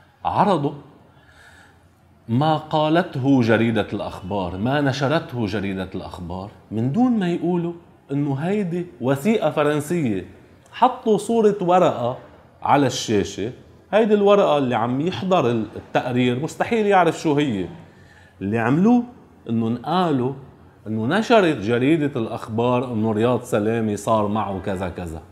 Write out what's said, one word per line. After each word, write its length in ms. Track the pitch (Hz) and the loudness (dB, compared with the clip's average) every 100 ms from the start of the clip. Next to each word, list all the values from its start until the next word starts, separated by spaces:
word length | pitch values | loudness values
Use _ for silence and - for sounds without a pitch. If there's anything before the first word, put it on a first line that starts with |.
| _ _ | _ _
عرضوا 480 | 85 104 202 170 143 147 - - _ _ _ - - - - _ _ _ _ _ - | -2 0 2 2 -2 -6 -16 -20 _ _ _ -20 -20 -20 -20 _ _ _ _ _ -4
ما 280 | 120 156 151 | 0 2 0
قالته 840 | - 156 156 160 185 131 135 135 | 0 0 2 2 0 0 2 4
جريدة 460 | 113 110 117 107 95 | 6 4 4 0 -2
الأخبار، 640 | 104 87 - 92 101 90 92 | -4 -6 -10 -6 -4 -4 -4
ما 240 | 117 143 | -2 0
نشرته 640 | 143 123 135 160 160 123 | 0 0 0 0 -2 -4
جريدة 440 | 104 101 98 95 92 | -4 -2 -4 -6 -6
الأخبار، 560 | 92 87 - 85 92 104 - - | -10 -12 -12 -12 -10 -12 -16 -8
من 200 | 107 120 | -4 -2
دون 280 | 170 254 226 | 2 2 2
ما 120 | 175 | 0
يقولوا 420 | 175 170 175 170 170 - _ - | -2 -2 -2 -2 -8 -16 _ -6
إنه 240 | 143 143 | -2 -2
هيدي 500 | 135 170 208 180 175 175 - | -2 -2 -2 -2 -4 -8 -4
وثيقة 500 | 120 139 180 226 156 | -2 0 2 2 2
فرنسية. 760 | 147 147 151 147 175 131 95 87 - - - - | 2 2 0 -2 -2 -2 -2 -6 -16 -20 -20 -20
حطوا 460 | - - - 226 202 | 0 0 2 0 0
صورة 380 | - 233 214 202 | 2 2 2 2
ورقة 560 | 175 180 156 110 120 131 - - - _ | 2 4 4 2 -4 -6 -12 -20 -20 _
على 260 | 98 139 131 | 2 2 2
الشاشة، 640 | - - 104 92 - 107 - - - - | -2 0 0 0 -4 -8 -8 -20 -20 0
هيدي 220 | 202 226 | 2 4
الورقة 440 | 208 202 202 160 147 | 4 6 6 4 2
اللي 180 | 127 | 0
عم 260 | 117 120 131 | 0 0 -2
يحضر 500 | 165 - 185 185 120 | -4 -4 0 2 2
ال-، 140 | 117 104 | 0 -4
التقرير 640 | 101 - 147 127 123 123 123 | -10 -6 -4 -2 0 0 0
مستحيل 460 | 156 - 180 226 | -4 -6 -2 0
يعرف 340 | 202 190 165 - | 4 4 4 0
شو 140 | 165 | 0
هي. 340 | 143 147 101 85 - - - - - - - | 0 0 -2 -6 -10 -20 -20 -20 -20 -20 -8
اللي 160 | 98 113 | -4 0
عملوه 460 | 113 151 208 247 240 - - - - | 2 4 4 4 0 -10 -20 -16 -6
إنه 180 | 113 113 | -2 -2
انقالوا 680 | 123 127 180 175 139 127 143 - - - - 104 | -4 -2 0 0 0 -2 -6 -16 -20 -20 -16 -8
إنه 300 | 110 113 196 | -4 -2 0
نشرت 400 | 220 226 175 131 | 4 4 4 2
جريدة 640 | 101 120 131 165 143 131 | 0 2 2 2 0 -4
الأخبار 720 | 107 110 - 110 120 123 127 | -6 -8 -6 -2 2 0 0
إنه 180 | 110 110 | -2 0
رياض 300 | 107 120 117 | 2 2 0
سلامة 540 | - 113 107 117 110 | 0 0 0 0 -2
صار 320 | 101 - 110 104 | -2 0 0 0
معه 320 | 107 101 92 | -2 -4 -6
كذا 300 | 95 92 92 | -6 -6 -6
كذا 320 | 85 85 78 - | -8 -10 -12 -16